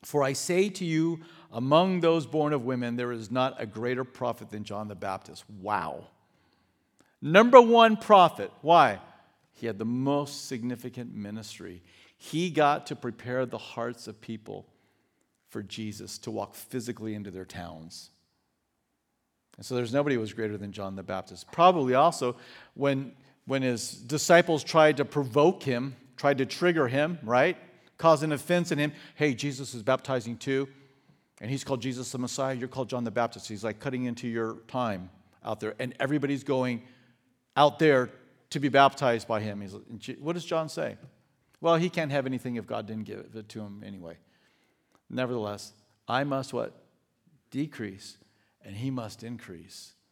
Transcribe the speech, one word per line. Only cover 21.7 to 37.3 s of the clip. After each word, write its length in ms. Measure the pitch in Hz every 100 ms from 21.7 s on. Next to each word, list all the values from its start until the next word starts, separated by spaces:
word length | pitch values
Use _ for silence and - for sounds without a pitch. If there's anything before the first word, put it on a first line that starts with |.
| 175 127
also 420 | 127 165 160 123 - - - -
when, 400 | - 139 135 131 - _ _
when 160 | - 135
his 320 | 127 117 -
disciples 720 | - 123 147 - 170 175 151
tried 320 | - 165 156 143
to 80 |
provoke 580 | 139 147 131 139 160 190
him, 320 | 135 120 135 127 - -
tried 220 | 143 139
to 80 | 131
trigger 420 | - 175 160 127
him, 300 | 135 156 165
right? 360 | 110 123 165 - - _ _ -
Cause 240 | 165 147
an 100 | 156
offense 400 | 147 - 175 175
in 60 | 147
him. 140 | 147 147 -
"Hey, 200 | - 147
Jesus 400 | 117 143 131 131
is 80 | 123
baptizing 560 | 107 131 - 131 110 117
too. 300 | 139 135 139 - - _ _ _ _ _
And 100 | 110
he's 140 | 135
called 180 | - 127
Jesus 280 | 127 123 123
the 80 | 127
Messiah. 360 | 123 - 135
You're 120 | 127 123
called 220 | 131 123
John 160 | 123
the 60 | 117
Baptist." 360 | 110 117 98 -
He's, 160 | 104
like, 160 | 110 107
cutting 260 | - 127
into 220 | 123 117 120
your 300 | 113 113 113 -
time 440 | 127 117 95 92 - _ _
out 160 | 110 107
there. 160 | 110 -
And 160 | 127 -
everybody's 440 | 135 147 139 139
going 380 | - 131 127 117 - - _ _ _